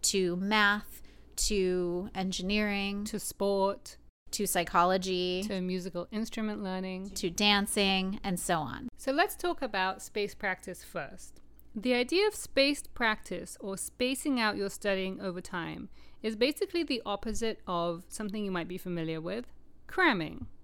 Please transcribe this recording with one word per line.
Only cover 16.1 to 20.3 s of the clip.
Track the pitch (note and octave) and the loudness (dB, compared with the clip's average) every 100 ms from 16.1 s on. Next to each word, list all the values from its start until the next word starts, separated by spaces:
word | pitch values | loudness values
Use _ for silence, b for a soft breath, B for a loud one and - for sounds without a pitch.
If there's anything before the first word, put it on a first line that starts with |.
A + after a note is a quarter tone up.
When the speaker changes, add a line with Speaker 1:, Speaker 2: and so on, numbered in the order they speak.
| b | b
Speaker 2:
is | A3 A3 | -6 2
basically | A#3+ D4+ G4 F4 | 2 2 -2 0
the | D#4+ C4 G3 | 0 -2 -2
opposite | G3+ A#3 G#3 A3+ G#3+ - | -4 -2 0 0 -4 -4
of | F3+ E3+ E3+ - | 0 0 -2 -8
something | - G#3+ G#3+ | -8 -6 -4
you | G3+ | -2
might | F#3 E3 | -2 -2
be | F3+ | -6
familiar | F3+ E3+ D#3+ D#3+ | -4 -2 -2 -4
with, | E3 G#3 B3 - - - - | -4 -6 -8 -14 -18 -18 -8
cramming. | - F4+ G#3 - | 4 4 4 0